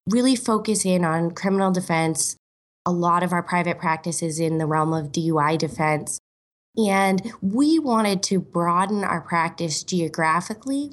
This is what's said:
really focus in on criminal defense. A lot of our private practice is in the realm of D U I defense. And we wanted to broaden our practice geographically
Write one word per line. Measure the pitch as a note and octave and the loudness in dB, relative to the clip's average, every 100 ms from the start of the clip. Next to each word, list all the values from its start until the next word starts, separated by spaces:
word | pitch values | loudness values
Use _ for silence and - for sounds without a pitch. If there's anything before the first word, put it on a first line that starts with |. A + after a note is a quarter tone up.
| - | -2
really | A#3 B3+ A#3+ | 2 4 2
focus | - G#3+ A3 G3 F#3+ | 2 0 0 0 2
in | F3+ | 2
on | E3+ E3 E3+ | 2 0 -2
criminal | F3 F#3+ G3 F#3+ | -2 0 2 2
defense. | F3+ F#3 E3 D#3+ D#3 - - _ _ _ _ F3+ | 0 0 0 2 0 -4 -6 _ _ _ _ -4
A | |
lot | F3 F3 F3 | 0 2 2
of | F3+ | 2
our | F3 | 0
private | E3+ F3+ E3+ E3+ | 0 0 0 -2
practice | F3 D#3+ F3 D#3+ | -2 -4 -4 -4
is | E3 D#3 | -4 -2
in | E3 D#3+ | 0 0
the | D#3 | 0
realm | D#3 D#3 | 2 2
of | D#3+ D3 | 0 -2
D | E3+ | -2
U | E3 D#3+ | 0 2
I | D3 D#3+ | 2 0
defense. | D#3+ - D#3 D3+ D#3 - _ _ _ _ _ - | -2 0 0 0 -2 -10 _ _ _ _ _ -2
And | G#3+ G3 G3 F#3+ A3+ - | 0 2 2 0 -2 -6
we | G3 A3+ D4 D#4+ | -4 2 4 2
wanted | C#4+ A3 G#3+ F#3+ | 2 2 2 0
to | - F#3+ | 0 -2
broaden | D3 E3+ E3+ F3 G3 G#3 | -2 -2 0 2 0 0
our | F#3+ F3 | -2 -4
practice | - E3+ E3 E3+ E3+ D3+ | -2 -2 -2 -2 -6 -6
geographically | - F#3 D#3+ D#3+ D#3+ E3 F#3 G#3+ C4+ C#4 C#4+ | -4 -2 -2 0 0 2 -2 -8 -6 -6 -6